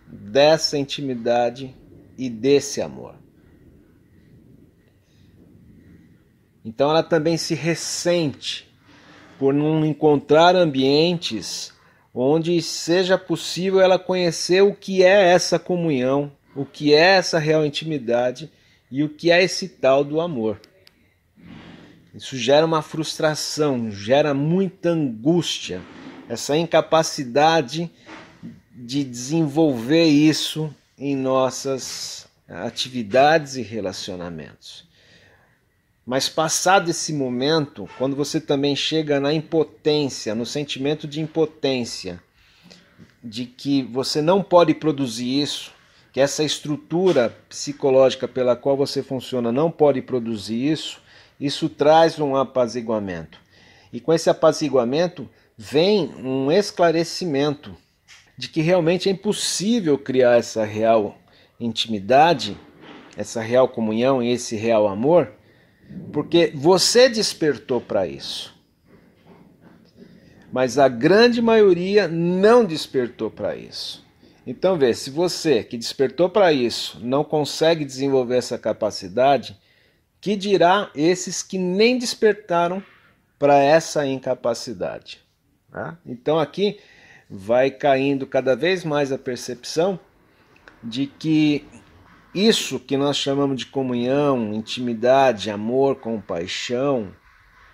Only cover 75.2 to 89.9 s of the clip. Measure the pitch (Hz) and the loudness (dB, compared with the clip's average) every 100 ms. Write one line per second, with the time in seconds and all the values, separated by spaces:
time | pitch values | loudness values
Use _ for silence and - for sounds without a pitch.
75.2 | 175 - 160 117 - 120 - - 131 - | -4 -2 0 0 0 -10 -8 -2 -2 0
76.2 | 175 208 180 143 117 - - - 120 139 | 0 4 2 2 0 -4 -10 -10 -4 -2
77.2 | 151 156 139 - 160 165 139 131 139 135 | -2 -2 -4 0 0 0 -4 -6 -2 0
78.2 | 120 123 117 117 113 107 107 - 92 107 | 0 -2 -2 -6 -6 -4 -4 -6 -8 0
79.2 | 135 135 101 101 _ _ _ _ _ _ | 2 2 -2 -18 _ _ _ _ _ _
80.2 | 180 208 202 185 170 196 196 - 160 180 | -6 -4 0 2 4 2 -2 -2 0 0
81.2 | 196 - - 185 180 190 233 254 240 - | -4 -10 -8 -4 -2 2 2 0 -4 0
82.2 | 214 208 - 170 170 185 - _ _ _ | 0 0 -2 -2 -2 -4 -12 _ _ _
83.2 | _ - 143 143 139 160 - 156 139 131 | _ -2 4 6 6 4 2 -4 -4 -4
84.2 | 131 123 120 117 - 92 76 53 - - | -6 -4 -4 -4 -8 -8 -8 -10 -16 -20
85.2 | _ _ _ _ _ - 123 165 139 120 | _ _ _ _ _ -12 -12 -14 -16 -8
86.2 | 147 160 147 175 202 202 _ _ - - | -2 0 0 -2 -4 -4 _ _ -20 -20
87.2 | - 104 98 123 135 139 147 135 139 139 | -20 -10 0 2 2 0 0 2 2 -2
88.2 | 135 135 127 120 165 190 160 147 139 131 | -2 -2 0 0 0 -2 -2 -2 -2 -4
89.2 | 135 120 - 120 - 156 185 | -8 -10 -10 -12 -8 -2 -2